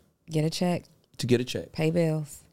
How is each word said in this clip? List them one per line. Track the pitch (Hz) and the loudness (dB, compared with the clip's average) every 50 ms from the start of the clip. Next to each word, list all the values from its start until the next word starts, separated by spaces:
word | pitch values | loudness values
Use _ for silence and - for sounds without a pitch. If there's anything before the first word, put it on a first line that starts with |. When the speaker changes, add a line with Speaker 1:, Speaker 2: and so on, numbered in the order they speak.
| _ _ _ _ _ - | _ _ _ _ _ -6
Speaker 1:
Get | 156 156 151 | -2 0 0
a | 160 | 0
check. | 160 - 185 180 175 156 - - _ _ _ _ - - | 0 0 0 0 0 -2 -4 -10 _ _ _ _ -8 -6
Speaker 2:
To | - | 2
get | 120 123 117 123 | 4 4 4 4
a | |
check. | 123 - 101 85 - - | 0 -4 -6 -8 -8 -4
Speaker 1:
Pay | - 160 160 | -2 0 2
bills. | 160 175 165 160 156 156 151 143 - - - _ | 2 2 2 2 0 -2 -4 -8 -12 -18 -20 _